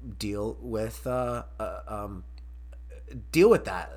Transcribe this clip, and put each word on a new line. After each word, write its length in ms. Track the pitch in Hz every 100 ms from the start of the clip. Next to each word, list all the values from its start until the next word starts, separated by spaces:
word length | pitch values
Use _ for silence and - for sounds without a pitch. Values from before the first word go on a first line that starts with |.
| 127 101
deal 380 | 104 101 107 -
with, 460 | 123 110 110 - 127
uh, 380 | 127 123 120 - -
uh, 220 | 107 87 -
um, 360 | 107 104 98 - - - - - - - - - - -
deal 160 | 160 202
with 140 | 202
that. 280 | - 92 80